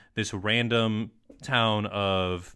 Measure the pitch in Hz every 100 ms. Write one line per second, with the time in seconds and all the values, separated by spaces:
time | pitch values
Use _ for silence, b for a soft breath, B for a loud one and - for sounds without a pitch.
0 | b 113 104 101 107 117 117 117 113 107
1 | 113 - - - - 123 113 107 104 101
2 | 98 95 92 90 85